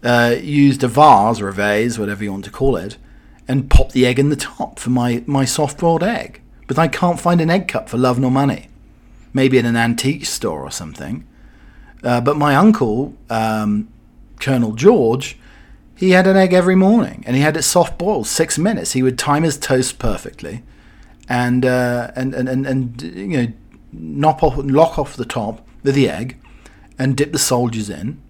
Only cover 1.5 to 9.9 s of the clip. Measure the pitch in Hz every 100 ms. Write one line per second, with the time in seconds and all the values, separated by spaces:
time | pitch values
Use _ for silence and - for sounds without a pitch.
1.5 | 98 104 104 120 113 104 101 104 98 98
2.5 | - 135 110 95 - - - - - -
3.5 | 131 131 - 131 127 123 131 139 147 -
4.5 | - - - 113 127 123 117 117 139 127
5.5 | - 147 - 170 165 180 233 - - -
6.5 | - - 139 165 - 175 175 170 175 160
7.5 | 180 180 - - 117 127 123 131 131 139
8.5 | - - - - - - - - 139 131
9.5 | 127 120 117 117